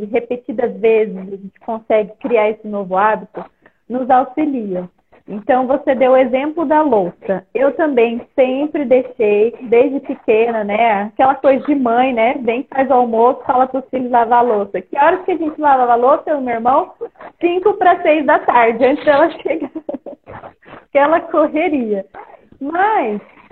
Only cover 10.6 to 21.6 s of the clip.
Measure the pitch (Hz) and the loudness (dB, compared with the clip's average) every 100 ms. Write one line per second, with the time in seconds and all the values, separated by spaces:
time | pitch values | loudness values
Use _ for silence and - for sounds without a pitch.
10.6 | 202 208 233 202 208 - 262 277 285 269 | -4 0 0 0 -4 0 0 2 2 2
11.6 | 277 277 240 233 262 233 226 269 233 233 | 0 0 0 2 0 2 0 0 -2 -4
12.6 | - - 262 254 247 226 240 269 - 254 | -6 -2 2 2 2 2 2 2 -2 0
13.6 | 262 262 262 262 247 240 226 240 247 208 | 0 -2 -6 -6 0 0 4 2 2 0
14.6 | 202 180 - 277 302 370 - 339 311 302 | -2 -8 -8 0 2 2 -2 -4 -4 -2
15.6 | 294 269 247 233 247 294 349 294 254 233 | 2 2 4 4 4 2 0 -4 -2 -2
16.6 | 240 285 370 - 466 _ - - 339 349 | 0 0 -2 -8 -16 _ -20 -4 -2 0
17.6 | 415 - 359 359 349 311 294 330 - 240 | 0 2 2 2 2 2 2 0 2 2
18.6 | 226 226 254 294 302 277 330 - - - | 4 4 2 2 2 4 2 -2 -6 -6
19.6 | 285 320 - 262 - - - - - _ | -6 -12 -12 -12 -12 -20 -20 -18 -20 _
20.6 | - - _ 277 285 330 339 320 302 302 | -20 -20 _ 0 2 2 0 0 0 0